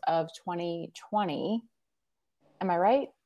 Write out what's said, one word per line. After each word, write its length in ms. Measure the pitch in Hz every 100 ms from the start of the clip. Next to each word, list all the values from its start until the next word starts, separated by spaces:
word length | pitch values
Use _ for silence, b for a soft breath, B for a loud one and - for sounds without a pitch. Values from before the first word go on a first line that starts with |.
| -
of 220 | 165 165 -
twenty 500 | - 175 175 170 165 - -
twenty. 540 | 208 190 139 - 226 - _ _ _ _ _ _ _ _ _
Am 80 | 190
I 60 | 175
right? 320 | 190 269 - -